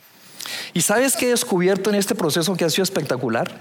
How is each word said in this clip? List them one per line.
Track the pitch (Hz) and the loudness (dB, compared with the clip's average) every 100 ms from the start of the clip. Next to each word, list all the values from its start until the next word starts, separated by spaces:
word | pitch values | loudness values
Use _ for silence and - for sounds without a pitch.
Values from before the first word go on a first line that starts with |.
| - - - - - - - | -20 -20 -20 -12 -10 -10 -6
¿Y | 180 | -2
sabes | - 214 269 262 | 2 2 2 2
qué | 247 | 0
he | |
descubierto | 233 - 180 180 190 208 | 0 0 2 4 2 2
en | 202 | 0
este | 190 214 | 0 0
proceso | 160 170 160 175 | 0 0 0 0
que | |
ha | 170 | 0
sido | 151 | 0
espectacular? | 180 180 151 127 123 113 180 - | 0 -2 -2 -2 -2 -2 -4 -8